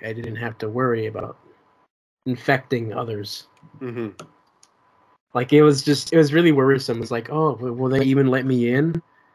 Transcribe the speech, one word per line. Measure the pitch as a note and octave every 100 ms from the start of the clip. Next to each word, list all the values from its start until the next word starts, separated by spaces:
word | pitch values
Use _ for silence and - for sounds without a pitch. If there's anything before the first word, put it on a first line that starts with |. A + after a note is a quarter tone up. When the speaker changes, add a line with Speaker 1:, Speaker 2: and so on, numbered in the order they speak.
Speaker 1:
I | A2+
didn't | A2+ A#2
have | A2 A#2 G#2+
to | A2
worry | A#2 B2+ A#2 A2
about | G2+ F#2 - _ _ _ _ _ _ _ _ -
infecting | B2 - C3+ - B2 A2+
others. | G#2 A#2+ G#2+ G2+ - - _ - -
Speaker 2:
Mm-hmm. | C3 A#2 A2+ F#2+ - _ _ _ _ _ _ _ _ _ _
Speaker 1:
Like, | B2 B2+
it | D3
was | D3+ C#3
just, | D3+ C#3 -
it | E3
was | D3+
really | D3+ F3
worrisome. | C#3+ C3 C3+ - A#2
It's | A2
like, | A#2 A#2
"Oh, | D3 D#3
w-, | A2+ B2+
will | A#2+ C3
they | C3
even | C3 C3+ C3+
let | C3 C3
me | B2+ A#2
in? | B2+ D#3+ E3 - _ _